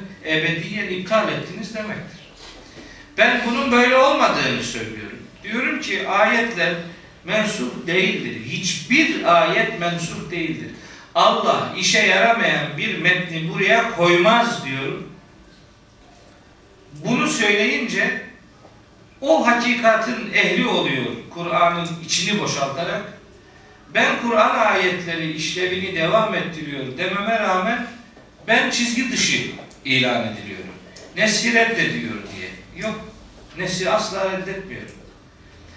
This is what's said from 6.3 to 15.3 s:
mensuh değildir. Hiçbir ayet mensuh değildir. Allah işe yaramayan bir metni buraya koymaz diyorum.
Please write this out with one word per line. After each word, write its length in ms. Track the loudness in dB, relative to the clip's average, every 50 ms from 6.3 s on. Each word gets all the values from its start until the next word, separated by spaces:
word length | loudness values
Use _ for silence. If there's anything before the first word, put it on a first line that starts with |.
| 4 2 2 0 0 0 0 0 0 -4 -6 -10 -14 -18 -20 -20 -20 -18 -8
mensuh 640 | -2 0 0 0 0 -2 -2 -4 -4 -6 -8 -4
değildir. 540 | 0 2 2 2 2 0 -2 -4 -6 -8 -8 -8
Hiçbir 960 | -8 -8 -4 -4 -4 -4 -4 -2 2 4 4 4 4 0 0 4 6 6 6 6
ayet 380 | 4 2 2 0 0 -2 -2
mensuh 500 | -2 -2 -2 -2 -4 -6 -8 -8 -10 -8
değildir. 400 | -6 -6 -4 -4 -4 -6 -8 -10 -12 -14 -18 -18 -20 -20 -20 -2 2
Allah 600 | 4 6 6 4 4 2 2 2 2 0 -4 -4
işe 220 | -2 0 2 4 4
yaramayan 680 | 4 4 4 4 4 4 4 4 2 0 0 0 -2 -4 -6 -4
bir 200 | -4 -4 -4 0
metni 520 | 2 2 2 2 0 -4 -6 -6 -6 -4 -2
buraya 440 | 0 2 4 4 4 4 0 0
koymaz 680 | 2 4 4 6 6 6 6 6 6 4 2 0 -4 -6
diyorum. 420 | -6 -6 -4 -4 -4 -6 -8 -10 -12 -16 -20 -20 -20